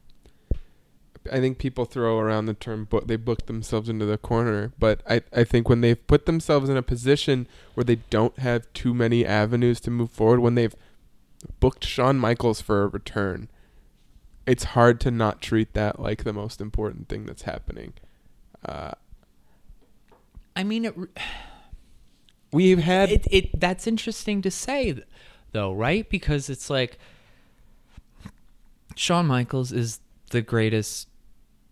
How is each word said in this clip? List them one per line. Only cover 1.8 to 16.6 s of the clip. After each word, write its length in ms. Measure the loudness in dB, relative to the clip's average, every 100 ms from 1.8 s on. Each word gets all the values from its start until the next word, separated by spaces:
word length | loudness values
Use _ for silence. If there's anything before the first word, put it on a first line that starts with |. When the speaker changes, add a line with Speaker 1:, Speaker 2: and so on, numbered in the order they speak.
| -6
Speaker 1:
throw 320 | -2 0 0
around 300 | 0 0 -2
the 60 | -6
term 300 | -8 -10 -4
book, 200 | -4 -2
they 120 | -4
book 280 | -2 -4 -4
themselves 440 | -8 -4 -4 -2
into 160 | -2 -2
the 120 | -2
corner, 540 | -2 0 0 -2 -4 0
but 240 | 2 2 0
I, 140 | -2 0
I 120 | 2
think 260 | 2 4 4
when 120 | 4
they've 260 | 4 2 4
put 180 | 4 4
themselves 440 | 0 2 2 2
in 80 | 0
a 40 |
position 680 | -2 -2 2 2 2 -2 -2 -12 -10 -2
where 80 |
they 140 | 0 0
don't 420 | 2 2 2 0
have 320 | -2 -2 -4
too 200 | -4 -2 0
many 300 | 2 2 2
avenues 540 | 2 2 2 2 0
to 100 | -2
move 180 | -4 -4
forward, 300 | 2 4 6
when 160 | 4 4
they've 200 | 0 -2 -18 _ _ _ _ -20 -18 0
booked 260 | 0 0 -4
Shawn 320 | 0 2 4
Michaels 440 | 2 2 0 0
for 220 | 0 0
a 40 | 0
return, 640 | -2 -6 -4 -4 -4 -10 -20 _ -20 _ _ _ _ -20 -10 -2
it's 160 | -2
hard 360 | 0 4 6 6
to 100 | 2
not 300 | 0 0 -2
treat 320 | -2 0 0
that 260 | -2 -4 -4
like 240 | -6 -6
the 100 | -6
most 260 | -6 -10
important 500 | -10